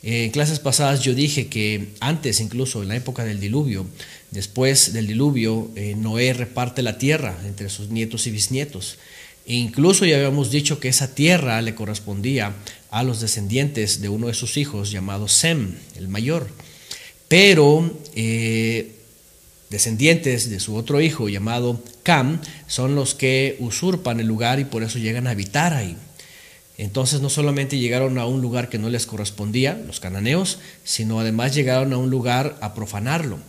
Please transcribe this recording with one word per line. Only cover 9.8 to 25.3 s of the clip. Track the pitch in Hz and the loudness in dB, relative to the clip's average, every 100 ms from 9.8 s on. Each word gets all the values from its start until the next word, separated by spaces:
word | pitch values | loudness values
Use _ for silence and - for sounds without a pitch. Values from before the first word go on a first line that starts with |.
| 160 190 | 6 6
ya | 185 143 | 6 4
habíamos | 139 143 123 | 4 2 2
dicho | 147 147 147 | 2 0 -2
que | 127 | 0
esa | 123 135 | 0 0
tierra | - 156 180 131 113 | 2 4 4 2 0
le | 113 110 | -2 -4
correspondía | 107 104 - 101 110 135 101 101 - - - | -6 -6 -6 -4 0 0 -2 -6 -14 -20 -6
a | 110 | -2
los | 127 110 | 0 0
descendientes | 113 - 98 123 143 143 104 - | -2 -2 0 0 0 0 -2 -2
de | 101 | -2
uno | 107 120 | -2 -2
de | |
sus | 113 113 147 | -4 -4 -4
hijos | 143 104 101 | -4 -4 -4
llamado | 101 98 101 104 | -4 -4 -4 0
Sem, | - 165 165 98 - - | 2 4 0 -2 -8 -16
el | - 92 | -12 -6
mayor. | 101 120 165 107 - - - - - - - - | -4 -2 -2 -4 -12 -20 -20 -16 -16 -16 -20 4
Pero, | 175 202 170 147 151 165 - - 117 | 8 8 10 8 8 4 -4 -8 -4
eh, | 113 113 113 113 113 113 - - - - - - - - - | 0 0 2 2 2 0 -4 -14 -20 -20 -20 -20 -20 -20 -10
descendientes | 104 117 110 147 165 147 120 117 | -2 -2 4 4 6 2 0 -2
de | 98 | -4
su | 107 | -4
otro | 107 120 143 | -6 0 2
hijo | 160 156 107 | 2 2 -2
llamado | 98 107 120 123 117 - - | 0 -2 0 -2 -2 -8 -4
Cam | - 160 131 160 - - - | 4 4 4 -2 -6 -16 -8
son | - 127 143 | -2 0 0
los | 127 | 0
que | - 131 131 135 - | 0 2 2 0 -2
usurpan | 123 - 180 180 123 117 | -6 -2 -2 0 -2 0
el | 113 | 0
lugar | 110 117 135 | 0 0 0
y | |
por | 135 113 | -2 -4
eso | 110 123 | -4 -4
llegan | 110 117 | -4 -2
a | 127 | -2